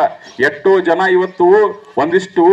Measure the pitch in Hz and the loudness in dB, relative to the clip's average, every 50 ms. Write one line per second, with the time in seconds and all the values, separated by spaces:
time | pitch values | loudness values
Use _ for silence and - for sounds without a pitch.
0 | 156 - - - - - - - 127 147 147 - - 196 190 185 175 175 165 175 | 0 0 -6 -10 -20 -16 -8 -4 -4 -4 -4 -2 -2 0 0 0 0 -2 -2 -2
1 | 180 180 180 180 185 185 - - 180 175 196 214 214 196 208 - - - - - | 0 0 0 0 -2 -4 -4 0 2 2 2 2 2 0 -4 -10 -16 -10 -6 -6
2 | 143 165 170 190 185 - - 175 170 180 | -4 -2 -2 -4 -4 -4 -2 0 2 4